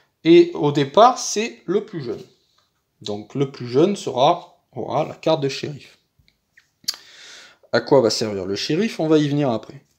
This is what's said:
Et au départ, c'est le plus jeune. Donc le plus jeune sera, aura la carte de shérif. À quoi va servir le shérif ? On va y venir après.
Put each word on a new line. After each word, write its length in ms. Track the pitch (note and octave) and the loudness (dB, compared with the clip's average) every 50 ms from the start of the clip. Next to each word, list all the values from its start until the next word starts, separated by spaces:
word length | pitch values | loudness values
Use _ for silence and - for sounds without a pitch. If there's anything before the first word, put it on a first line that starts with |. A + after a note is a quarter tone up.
| _ _ _ _ - | _ _ _ _ 4
Et 280 | E3 E3+ F3 F3 E3+ - | 6 8 8 8 6 2
au 180 | E3 D#3+ D3 | -2 -2 0
départ, 460 | C#3 D3 C#3 C3+ - G3 A3+ B3 B3 - | 0 0 -2 2 4 6 6 6 4 0
c'est 440 | - - - G3+ A3+ A#3 - _ - | -8 -8 -6 -6 -6 -6 -10 _ -8
le 180 | - F3+ G#3 G3+ | -4 -4 -4 -4
plus 180 | - - E3 | -6 -12 -12
jeune. 200 | B2+ A#2 G2+ - - _ _ _ _ _ _ _ _ _ _ _ _ _ _ _ | -10 -10 -10 -12 -14 _ _ _ _ _ _ _ _ _ _ _ _ _ _ _
Donc 320 | A2 G#2+ G#2 G#2 G#2 - - | -12 -12 -10 -12 -12 -10 -6
le 160 | C3+ C#3 C3+ | -6 -6 -6
plus 160 | - - B2+ | -6 -14 -8
jeune 300 | A#2+ A#2+ C#3 E3+ G3+ G3+ | -2 2 2 2 2 0
sera, 640 | - - - - A#2+ C3+ D#3 F3 F3 - - _ _ _ _ | -4 -8 -6 -2 0 2 2 2 0 -6 -18 _ _ _ _
aura 320 | - B2 G#2+ - A2+ C3 B2 | -14 -12 -10 -6 -4 -6 -6
la 100 | - - | -6 -8
carte 260 | - - D#3+ D#3+ D3+ | -6 -2 -2 -2 -2
de 80 | C#3 C3+ | -2 -6
shérif. 500 | C3+ - - D3 D3 B2+ - - _ _ _ _ _ _ _ _ _ _ _ _ _ _ _ _ _ _ - - - - - - - - - - - - - - _ _ _ - | -6 -6 -10 -12 -12 -14 -18 -20 _ _ _ _ _ _ _ _ _ _ _ _ _ _ _ _ _ _ -12 -12 -12 -12 -14 -20 -20 -20 -20 -20 -20 -20 -20 -20 _ _ _ -4
À 80 | - A#2 | -2 -2
quoi 200 | - - D3 C3+ | 2 4 4 4
va 100 | A#2 G#2+ | 4 4
servir 360 | - - A#2+ G#2+ G#2 G2 F2+ | 0 -2 -4 -4 -6 -6 -6
le 80 | F#2+ G2 | -6 -6
shérif ? 460 | - - - D3+ E3+ A3 A3+ - - | -6 -4 -4 -2 -2 -2 -4 -4 -4
On 80 | E3 D#3 | 0 2
va 100 | D#3+ D3+ | 2 2
y 100 | D3+ C#3+ | 2 0
venir 220 | C#3+ D3 D3 C3 | -2 -2 -2 -2
après. 340 | A2+ A2 - - - C#3+ _ _ _ | -2 -4 -8 -12 -20 -20 _ _ _